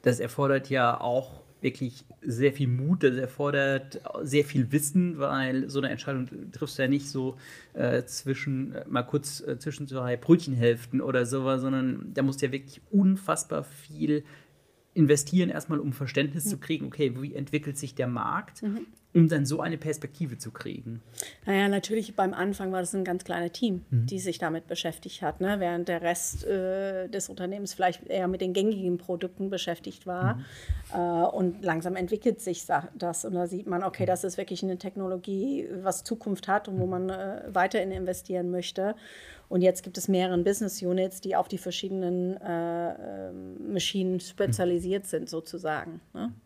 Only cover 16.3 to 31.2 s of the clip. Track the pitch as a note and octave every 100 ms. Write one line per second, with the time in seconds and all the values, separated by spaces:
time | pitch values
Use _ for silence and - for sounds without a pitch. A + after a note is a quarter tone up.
16.3 | D#3 G#3 F3+ - D#3 C#3+ C3 C#3 A#2+ C#3
17.3 | - C#3 D3+ D3 C#3 B2 - B2 A#2+ G#2+
18.3 | F3+ - - G#3+ G#3+ E4+ - _ F3 E3
19.3 | D#3+ C3+ D#3 E3 D#3+ D#3 D3+ - - D3+
20.3 | A#2 A2+ - G#2 F#2+ A#2 A2+ - - -
21.3 | - - G3 G3+ G3 F#3 A3 G#3+ - F#3+
22.3 | - F#3 G3 F#3+ F#3 F3+ G3 F#3 F3+ -
23.3 | F3 E3+ - A#3+ F3+ - A#2+ A#2+ F#3+ F#3
24.3 | E3+ E3 E3 E3 E3 E3+ D#3+ - - D#3
25.3 | D#3 F#3 G#3 F3+ F3 F3 E3+ E3+ F3 -
26.3 | - - G3 F#3 F#3+ G3 F#3+ F#3 G3+ F#3
27.3 | G3 F3+ G3+ G3 - F#3 F3 - G3 F#3
28.3 | F#3 F#3 F#3 G3+ G#3 F#3 F3 - F3 F#3
29.3 | F#3 G3 F#3+ - E3 - - - F3+ F#3
30.3 | A#3+ C3+ - - - - F#3+ F3 E3+